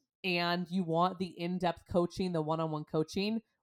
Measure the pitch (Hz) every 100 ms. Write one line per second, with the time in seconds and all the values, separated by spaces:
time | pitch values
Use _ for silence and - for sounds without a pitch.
0 | _ _ 185 175 175 175 170 185 165 165
1 | 180 180 180 - 175 180 180 - - 180
2 | 175 - 185 165 151 160 165 151 151 160
3 | 156 196 202 226 - _